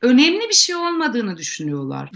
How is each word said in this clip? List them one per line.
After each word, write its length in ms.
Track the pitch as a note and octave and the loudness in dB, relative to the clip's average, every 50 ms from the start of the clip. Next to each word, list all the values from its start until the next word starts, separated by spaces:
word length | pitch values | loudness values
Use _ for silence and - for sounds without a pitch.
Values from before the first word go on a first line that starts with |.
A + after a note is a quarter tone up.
önemli 460 | - B3 B3 C4 D4+ E4+ F4+ G#4 A#4 G#4+ | 2 4 6 6 6 6 4 0 -2 0
bir 60 | G#4+ | 2
şey 220 | - - - F4 | 2 2 0 -2
olmadığını 600 | E4+ E4+ E4+ E4+ E4 D#4 D4 A3+ A#3+ A3 G3 F3 | -4 -4 -2 -2 -2 -2 -2 -2 -2 -4 -4 -6
düşünüyorlar 760 | E3 D3 - - - D#3 D3 C#3+ C#3+ C3+ C3+ C#3 C3+ C#3+ D3 - | -8 -10 -10 -8 -8 -6 -6 -6 -6 -6 -8 -8 -8 -10 -8 -4